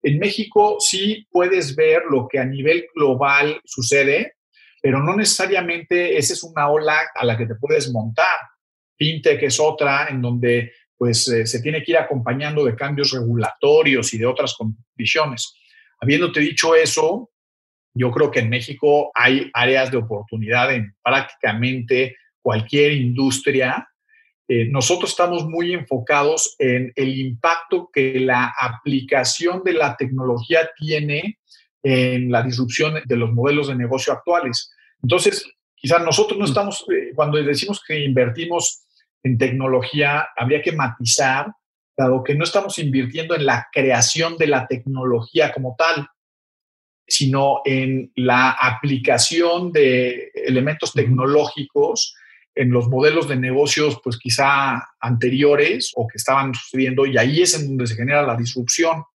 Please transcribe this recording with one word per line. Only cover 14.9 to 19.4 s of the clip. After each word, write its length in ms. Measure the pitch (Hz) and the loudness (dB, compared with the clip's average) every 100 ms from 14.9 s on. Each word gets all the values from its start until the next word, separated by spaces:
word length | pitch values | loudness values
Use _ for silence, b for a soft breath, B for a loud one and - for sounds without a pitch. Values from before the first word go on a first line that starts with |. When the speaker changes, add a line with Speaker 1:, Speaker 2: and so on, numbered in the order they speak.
| _ 113 160 151 117 - b b b b b | _ -2 0 -2 -4 -10 b b b b b
Speaker 1:
Habiéndote 400 | 123 156 175 160 | 0 2 2 0
dicho 340 | 147 - 160 | 0 0 4
eso, 560 | 160 160 - 156 208 247 _ _ _ _ _ _ | 4 4 2 0 -2 -8 _ _ _ _ _ _
yo 160 | 120 123 | -2 -2
creo 200 | 117 147 | 2 2
que 100 | 139 | 2
en 100 | 113 | -2
México 600 | 123 120 139 151 147 147 | -2 -6 -2 4 4 2
hay 360 | - 127 135 | 2 4 2